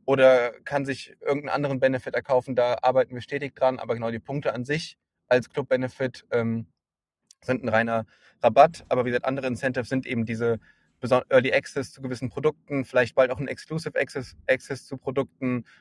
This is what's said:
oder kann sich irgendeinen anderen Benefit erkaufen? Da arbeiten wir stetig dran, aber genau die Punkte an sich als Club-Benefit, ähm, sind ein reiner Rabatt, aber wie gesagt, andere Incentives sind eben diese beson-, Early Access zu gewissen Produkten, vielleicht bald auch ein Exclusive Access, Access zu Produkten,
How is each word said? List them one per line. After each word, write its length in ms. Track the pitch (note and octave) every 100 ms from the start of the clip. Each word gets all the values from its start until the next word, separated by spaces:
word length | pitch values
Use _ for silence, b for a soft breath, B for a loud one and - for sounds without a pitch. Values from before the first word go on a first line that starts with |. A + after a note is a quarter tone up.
| -
oder 460 | C3+ C3 B2+ A#2+ A2
kann 220 | - C#3+ C3+
sich 300 | B2+ - -
irgendeinen 340 | - C#3+ D3
anderen 260 | C#3 C#3+ C3
Benefit 340 | C3 C3 -
erkaufen? 420 | B2 - B2+ C3 B2
Da 220 | B2 B2
arbeiten 320 | B2+ C3 B2
wir 80 | B2
stetig 340 | - C#3+ C#3
dran, 240 | - C3 B2+
aber 140 | A2+
genau 180 | A#2 A#2
die 100 | A2+
Punkte 340 | - C#3+ C#3+
an 100 | A#2
sich 320 | B2+ D#3 - _ _ _ _
als 220 | B2+ A#2
Club-Benefit, 760 | - C3+ B2+ B2+ - C3 - _
ähm, 360 | A#2+ A2+ A2+ A2+ _ _ _ _ _ _ _
sind 180 | - B2+
ein 60 | A#2+
reiner 380 | A2 A#2 A2+ A2 b b b
Rabatt, 440 | A#2+ A#2 D#3+ - -
aber 160 | B2+
wie 60 | B2
gesagt, 160 | A#2+ C3
andere 200 | C3+ B2+
Incentives 420 | A#2 C3+ B2+ A2+
sind 160 | C3 -
eben 180 | A#2+
diese 340 | A2+ A2+ A#2 A2+ b b b _
beson-, 240 | A#2+ B2+ -
Early 240 | C3+ B2+
Access 400 | A2+ - C#3+ B2
zu 80 | -
gewissen 300 | C3 B2 B2+
Produkten, 560 | - D3 - _ C#3 B2+
vielleicht 280 | B2+ A#2+
bald 160 | - C3
auch 80 | A2+
ein 100 | B2+
Exclusive 520 | A#2+ - D#3+ - -
Access, 340 | C3+ C#3 B2 - -
Access 400 | C3 - C3+ -
zu 100 | C3
Produkten, 720 | - C3 B2+ _ B2+ B2 b b